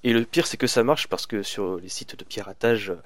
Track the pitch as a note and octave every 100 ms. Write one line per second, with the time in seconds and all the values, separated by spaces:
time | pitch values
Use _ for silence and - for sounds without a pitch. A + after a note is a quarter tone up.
0 | B2 A#2 A#2 - - - B2 - A#2 D3+
1 | - F#2 - G#2+ G2+ - F#2 F2+ F#2 -
2 | - - - - G2 F#2+ A#2 A2+ G2 E2+